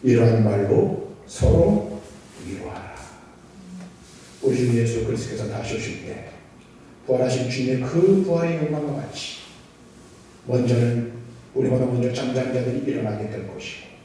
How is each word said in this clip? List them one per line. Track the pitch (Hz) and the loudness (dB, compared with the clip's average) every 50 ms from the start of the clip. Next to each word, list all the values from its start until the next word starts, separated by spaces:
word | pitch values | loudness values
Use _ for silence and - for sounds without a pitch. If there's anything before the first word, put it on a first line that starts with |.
이러한 | - 127 120 117 113 113 110 110 107 | 4 6 6 6 6 6 6 6 4
말로 | 107 101 98 101 101 - - - - - - - - - - - | 4 4 2 2 4 4 4 4 2 0 -4 -8 -12 -14 -18 -18
서로 | - - - - - - - - 202 208 - - - - - - - - - - - - - 90 | -16 -6 0 4 4 6 6 6 6 4 2 0 -4 -10 -12 -14 -16 -20 -20 -20 -20 -20 -16 -12
위로하라. | 90 98 95 90 90 95 92 - - - - - - - - - - - - - - - 202 185 180 - - - - - - - - - - - - - - | -12 -10 -10 -10 -12 -12 -12 -14 -16 -16 -18 -18 -18 -20 -20 -20 -20 -20 -20 -20 -20 -20 -20 -20 -18 -16 -16 -16 -18 -20 -20 -20 -20 -20 -20 -20 -20 -16 -2
우리 | - 135 127 | 0 0 2
주 | 123 123 120 117 117 | 2 2 2 4 2
예수 | 113 113 113 113 113 | 2 2 0 -2 -2
그리스도께서 | 113 - - - - - 110 110 107 | -2 -4 -4 -4 -6 -6 -6 -6 -6
다시 | 107 113 - - - | -6 -6 -6 -6 -6
오실 | - - - - - - | -6 -6 -8 -10 -10 -12
때 | - - - - - - - - - - - - - - - - - - - - | -12 -12 -12 -14 -16 -18 -20 -20 -20 -20 -20 -20 -20 -20 -20 -20 -20 -20 -18 -4
부활하신 | - 131 123 127 127 127 131 123 120 | -2 0 2 2 2 0 -2 -2 -4
주님의 | - 131 127 127 131 127 127 - | -2 -2 0 0 0 -2 -2 0
그 | 165 170 185 196 196 190 180 | 2 4 6 6 6 6 4
부활의 | 175 170 165 170 165 165 | 2 0 0 2 0 0
영광과 | 156 151 147 151 147 147 143 143 147 | 0 -2 -2 -2 -2 -2 -4 -4 -6
같이 | 147 - - - - - - - - - - - - - - - - - - - - - - - - - - - - | -8 -10 -10 -12 -12 -12 -12 -14 -16 -20 -20 -20 -20 -20 -20 -20 -20 -20 -20 -20 -20 -20 -20 -20 -20 -20 -20 -18 -6
먼저는 | 123 123 123 123 120 120 117 120 120 120 117 117 - - - - - - - - - - | -2 0 2 2 4 4 4 4 2 2 0 -2 -4 -8 -14 -16 -18 -20 -20 -20 -6 -2
우리보다 | 131 127 123 127 127 127 | 0 2 2 2 2 2
먼저 | 123 120 120 120 - | 0 0 0 0 0
잠자는 | - - - 127 127 131 131 127 | -2 -2 -4 -2 -2 -2 -2 -2
자들이 | 127 127 120 127 - 139 - - | -2 -2 -2 -2 -4 -4 -4 -4
일어나게 | - - 110 107 107 104 107 - | -4 -2 -2 -4 -4 -4 -6 -8
될 | - - - 101 | -8 -10 -10 -10
것이고 | - - - - - - - - - - | -12 -12 -14 -14 -14 -16 -18 -20 -20 -20